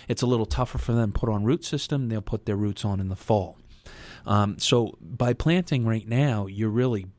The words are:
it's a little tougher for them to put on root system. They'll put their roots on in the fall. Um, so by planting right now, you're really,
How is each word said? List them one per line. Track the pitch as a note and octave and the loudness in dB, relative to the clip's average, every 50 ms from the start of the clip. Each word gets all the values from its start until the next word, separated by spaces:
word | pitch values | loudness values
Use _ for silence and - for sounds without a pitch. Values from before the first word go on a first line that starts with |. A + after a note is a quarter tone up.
| - - | -6 -4
it's | A#2+ - | -2 0
a | C3 | 2
little | B2 B2 A2+ G#2+ | 2 2 2 0
tougher | - - B2+ B2+ - - - | 0 0 -2 -2 -2 -2 -4
for | - - | -2 0
them | A#2 A#2 A2+ G2+ | 2 2 2 2
to | - - | 0 0
put | B2 A2+ | 0 0
on | G#2+ G2+ G#2 | 0 2 2
root | A#2 D#3+ - - | 2 2 0 -2
system. | - D#3 C#3+ - - D3 C#3 B2+ A2+ | -4 -4 -4 -4 -2 -2 -2 -2 -2
They'll | A2 G#2+ | -4 -4
put | - - A#2 G#2 - | -4 -4 -6 -4 -2
their | A2 G#2 | -2 0
roots | G2+ G#2 G#2 G2+ - - | 0 0 -2 -2 -2 -2
on | G#2 G2 G2 | -2 -2 -2
in | F#2+ F#2+ | -2 -4
the | G2 | -6
fall. | - - - A2 G2+ F2+ D#2+ - - - - - - - - - - - - - - - | -4 0 2 2 2 2 -2 -8 -18 -20 -20 -20 -20 -20 -20 -18 -18 -18 -18 -18 -8 -2
Um, | G3 G3+ G#3 G#3 D3 D#2 - | 2 4 4 4 2 0 -2
so | - - B2+ A#2+ A2+ F#2 - - | 2 4 4 4 2 0 -6 -12
by | - E2 B2 - A#2+ B2 | -16 -10 -4 -2 0 0
planting | B2 - - D#3 E3+ F#3 E3+ - D3 B2 A2+ | 0 2 2 2 2 2 2 0 0 0 2
right | A2+ A2+ A2 G#2+ A2+ | 0 0 -2 -2 -2
now, | A#2 B2+ D3 D3 A2+ G#2 G2 | 0 2 2 2 2 0 -2
you're | G2 G2 G#2 A2 A2 | -4 -2 -2 0 0
really, | G#2+ B2 B2+ B2+ A2+ G2 F#2 F#2+ - | 2 2 2 2 0 -2 -4 -8 -16